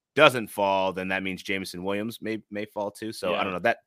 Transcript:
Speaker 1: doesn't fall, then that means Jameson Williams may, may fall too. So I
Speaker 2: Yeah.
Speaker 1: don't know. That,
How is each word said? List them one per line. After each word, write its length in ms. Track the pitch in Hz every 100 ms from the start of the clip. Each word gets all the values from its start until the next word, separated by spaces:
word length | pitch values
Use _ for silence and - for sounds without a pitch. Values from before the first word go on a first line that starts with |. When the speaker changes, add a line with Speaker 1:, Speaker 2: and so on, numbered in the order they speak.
| _
Speaker 1:
doesn't 340 | - 147 127 104
fall, 440 | - 98 98 95
then 140 | 90 92
that 160 | 95
means 180 | 95 90
Jameson 420 | - 98 92 90
Williams 360 | 92 101 110 113
may, 180 | 107 110 -
may 140 | 104 107
fall 260 | 104 104
too. 220 | - 110
So 200 | 110 92
I 40 | 85
Speaker 2:
Yeah. 60 | 98
Speaker 1:
don't 80 |
know. 60 | 90
That, 180 | 110 117